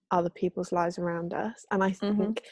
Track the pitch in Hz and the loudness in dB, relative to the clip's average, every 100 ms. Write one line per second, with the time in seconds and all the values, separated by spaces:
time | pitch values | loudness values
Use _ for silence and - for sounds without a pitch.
0 | - 180 175 - 180 185 180 175 175 180 | -2 0 0 0 -2 -2 -2 0 0 0
1 | 175 170 170 - 214 - - 196 190 190 | -4 -2 -4 -4 -4 -6 -2 2 2 2
2 | 202 208 202 220 - | 0 2 2 0 -8